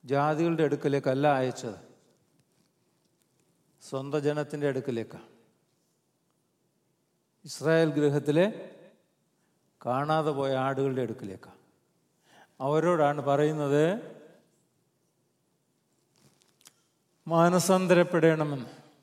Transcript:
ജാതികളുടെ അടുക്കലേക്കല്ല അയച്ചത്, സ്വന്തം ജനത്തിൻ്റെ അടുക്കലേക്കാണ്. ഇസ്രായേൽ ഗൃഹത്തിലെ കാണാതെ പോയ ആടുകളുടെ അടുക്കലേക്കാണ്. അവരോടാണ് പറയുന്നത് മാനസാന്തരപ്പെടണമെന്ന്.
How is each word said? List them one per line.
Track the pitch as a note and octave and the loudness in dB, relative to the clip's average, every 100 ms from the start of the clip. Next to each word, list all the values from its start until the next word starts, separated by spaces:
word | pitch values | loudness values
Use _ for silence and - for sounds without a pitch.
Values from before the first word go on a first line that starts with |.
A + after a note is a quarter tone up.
ജാതികളുടെ | C3+ C#3 D3 D#3 E3+ E3 D3+ | -2 0 0 0 0 2 0
അടുക്കലേക്കല്ല | C#3+ D3+ C#3 C#3 C3 D3 C#3 | 0 0 0 0 0 2 2
അയച്ചത്, | B2+ - A#2+ F#2 - _ _ _ _ _ _ _ _ _ _ _ _ _ _ _ _ _ _ _ | -2 -4 -10 -12 -18 _ _ _ _ _ _ _ _ _ _ _ _ _ _ _ _ _ _ _
സ്വന്തം | - C3+ C#3 D3 C#3+ | -10 -8 -4 -2 -2
ജനത്തിൻ്റെ | D3 D3 D3 C#3+ | -2 -6 -4 -2
അടുക്കലേക്കാണ്. | C3 C3 A#2 A2 - - _ _ _ _ _ _ _ _ _ _ _ _ _ _ _ _ _ _ _ _ _ D#3 | -2 -4 -6 -8 -14 -20 _ _ _ _ _ _ _ _ _ _ _ _ _ _ _ _ _ _ _ _ _ -18
ഇസ്രായേൽ | - C#3+ E3 E3 C#3+ | -6 0 2 2 2
ഗൃഹത്തിലെ | D3 C#3+ D3 D3 G3+ G#3+ - - - _ _ _ _ _ _ _ _ _ | 0 0 0 2 0 -2 -18 -20 -20 _ _ _ _ _ _ _ _ _
കാണാതെ | - B2+ D3 D#3 D3+ C#3 | -4 -4 0 0 0 -2
പോയ | C3+ C3 C3 | -2 -2 -2
ആടുകളുടെ | C3+ C#3 C3 A#2+ | -2 -2 -2 -4
അടുക്കലേക്കാണ്. | A2+ G#2 F#2+ - - _ _ _ _ _ _ _ - _ _ | -6 -12 -14 -18 -20 _ _ _ _ _ _ _ -20 _ _
അവരോടാണ് | C3+ D#3 E3 F3 C#3+ D3 C3+ | 0 2 2 2 2 0 0
പറയുന്നത് | C#3+ D3+ D3+ C#3+ C#3+ D#3+ A3 - - - _ _ _ _ _ _ _ _ _ _ _ _ _ _ _ _ _ _ _ _ _ _ _ - _ _ _ _ _ - | 2 2 0 0 2 2 0 -10 -20 -20 _ _ _ _ _ _ _ _ _ _ _ _ _ _ _ _ _ _ _ _ _ _ _ -20 _ _ _ _ _ -2
മാനസാന്തരപ്പെടണമെന്ന്. | E3 E3+ F3+ F3 F#3 F3+ F3 F3 F3+ D#3+ D#3+ D3+ C#3 A2+ - - _ | 4 4 4 2 2 4 4 4 4 4 4 -2 -4 -10 -18 -20 _